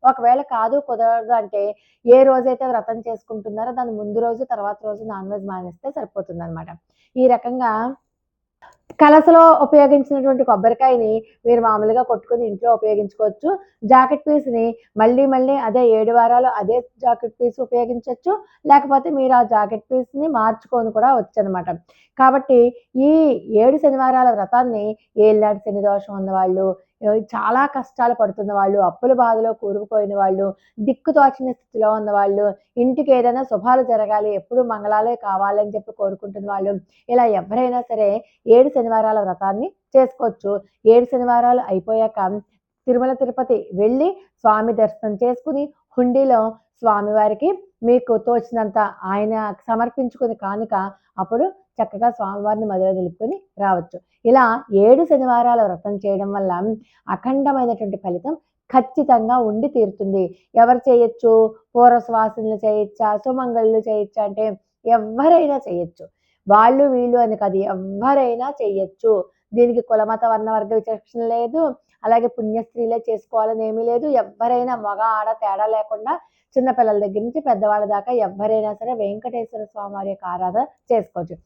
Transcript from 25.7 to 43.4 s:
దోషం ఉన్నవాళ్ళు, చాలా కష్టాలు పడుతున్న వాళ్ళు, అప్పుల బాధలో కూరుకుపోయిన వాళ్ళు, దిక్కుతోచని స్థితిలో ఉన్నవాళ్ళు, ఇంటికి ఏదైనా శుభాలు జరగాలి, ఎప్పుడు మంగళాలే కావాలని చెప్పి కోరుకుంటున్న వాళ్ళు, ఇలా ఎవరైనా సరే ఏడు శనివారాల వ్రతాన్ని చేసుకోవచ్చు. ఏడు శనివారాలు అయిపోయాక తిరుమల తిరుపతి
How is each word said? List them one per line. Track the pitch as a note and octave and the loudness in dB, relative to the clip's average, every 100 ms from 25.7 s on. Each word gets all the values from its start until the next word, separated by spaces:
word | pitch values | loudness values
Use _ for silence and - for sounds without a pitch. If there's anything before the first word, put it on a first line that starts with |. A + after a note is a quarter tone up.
| G3+ | -2
దోషం | G3+ G3+ G3+ | 0 -2 -4
ఉన్నవాళ్ళు, | G3 F#3+ F#3+ F#3 F#3 F#3+ F#3 _ _ G#3+ G#3+ | -10 -4 -2 0 0 -2 -4 _ _ -2 -2
చాలా | A3 A3 G#3+ A#3+ C#4+ | -2 -6 -2 0 0
కష్టాలు | C#4+ - - A#3+ | -4 -12 -2 -2
పడుతున్న | A#3+ G#3 G3 G3+ | 0 -2 -2 -4
వాళ్ళు, | G3+ G3 G3+ | -2 0 2
అప్పుల | F#3 E3+ B3 | 0 0 -2
బాధలో | B3+ A#3+ A3+ A3+ | 2 2 0 -2
కూరుకుపోయిన | A3 G#3 G3+ G#3 A3 G#3 G3+ | -4 -6 -6 -4 -4 -2 -2
వాళ్ళు, | G3 F#3+ G3 F#3+ _ - | -2 0 -4 -6 _ -8
దిక్కుతోచని | G#3+ C4 - D4+ C#4 C4 B3+ | -4 -4 0 4 2 2 -8
స్థితిలో | B3 _ A#3 G#3+ | -8 _ -2 0
ఉన్నవాళ్ళు, | A3 G#3 G#3 G3+ G3 G#3 G3 _ - | 0 -2 0 0 0 -2 -4 _ -2
ఇంటికి | A#3+ B3+ D4 | 0 0 2
ఏదైనా | B3+ A#3+ A#3+ | 2 2 -2
శుభాలు | C4 G#3+ A3 C4 | -4 -4 2 2
జరగాలి, | B3 A3+ G#3+ G#3+ G#3+ | 2 0 0 -2 -2
ఎప్పుడు | G3+ F#3+ B3 | -6 -4 -2
మంగళాలే | A#3+ A3 G#3 G#3+ A3 A#3+ | -2 -4 -2 0 0 -4
కావాలని | G#3 F#3+ G3+ G#3 G#3 | -4 -2 -2 -2 -2
చెప్పి | G#3 G#3 | -6 -12
కోరుకుంటున్న | G#3+ G3 G3 G3+ G3+ G3+ | -6 -6 -6 -12 -12 -8
వాళ్ళు, | G3 F#3+ G3 - _ _ | -6 -4 -6 -10 _ _
ఇలా | A#3+ A#3 | 2 2
ఎవరైనా | G3+ F3+ A3 B3+ B3 | 0 -2 -2 -2 -2
సరే | B3 A3+ G#3 G#3 - _ - | -6 -2 0 -2 -8 _ 4
ఏడు | A3+ C4+ | 6 6
శనివారాల | C#4 A#3 A3 A3 G#3+ | 2 0 0 0 0
వ్రతాన్ని | G3 F3 G3 G3 D#4 _ _ C4+ | -2 -4 -4 -4 -6 _ _ 2
చేసుకోవచ్చు. | C4 - A#3 - G3+ G3+ G3 _ A3 | 2 0 -6 -4 -4 -4 -6 _ 4
ఏడు | A#3 A#3+ | 4 4
శనివారాలు | B3+ B3 A#3+ A#3+ B3 - | -2 0 2 2 2 0
అయిపోయాక | F#3+ F3+ A3 A3 A3 F#3+ G3+ G3+ _ _ _ - | -4 -2 -2 -2 -2 -4 -4 -12 _ _ _ -2
తిరుమల | B3 B3+ | 0 0
తిరుపతి | C4 B3+ B3+ | 0 -2 -2